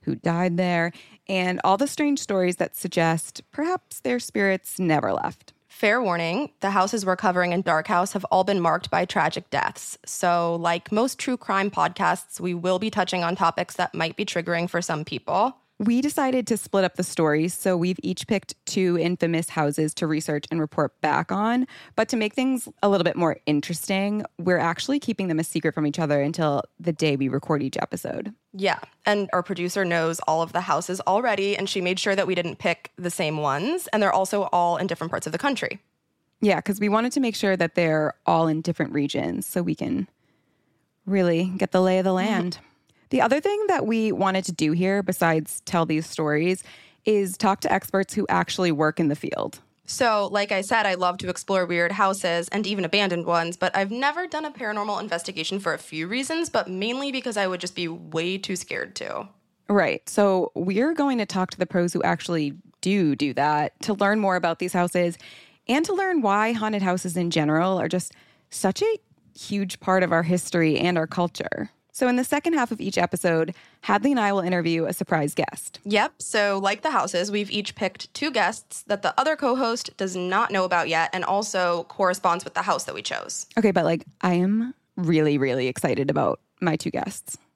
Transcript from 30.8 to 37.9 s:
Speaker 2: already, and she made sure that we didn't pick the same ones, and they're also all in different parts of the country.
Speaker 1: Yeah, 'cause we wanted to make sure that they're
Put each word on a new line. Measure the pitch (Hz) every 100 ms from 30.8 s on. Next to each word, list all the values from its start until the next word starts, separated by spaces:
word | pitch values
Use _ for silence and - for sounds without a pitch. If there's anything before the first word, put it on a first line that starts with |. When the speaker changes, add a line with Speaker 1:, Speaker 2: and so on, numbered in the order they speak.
| 170 185 -
Speaker 2:
already, | 196 247 202 196 202
and | 196
she | 202
made | 180 185
sure | -
that | 196 185
we | 180
didn't | 170 -
pick | 170 170 - -
the | 175
same | - 160 156
ones, | 147 139 208 349 -
and | 214
they're | 196
also | - 190 202 190
all | 175 175 170
in | 185
different | 165 165
parts | - -
of |
the | 165
country. | 285 262 - - _ _ _ _ _ _
Speaker 1:
Yeah, | 214 170
'cause | - 202
we | 208
wanted | 208 240
to | 285
make | 247 214
sure | 202 185
that | 170 -
they're | 170